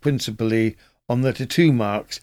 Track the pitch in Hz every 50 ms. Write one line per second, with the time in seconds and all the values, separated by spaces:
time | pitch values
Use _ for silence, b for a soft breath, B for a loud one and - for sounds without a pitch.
0 | - 147 139 123 - - 107 - 113 110 110 113 110 110 107 b b b b b
1 | b - 120 123 131 135 117 - 131 - - - 175 160 135 117 107 101 101 104
2 | - - - -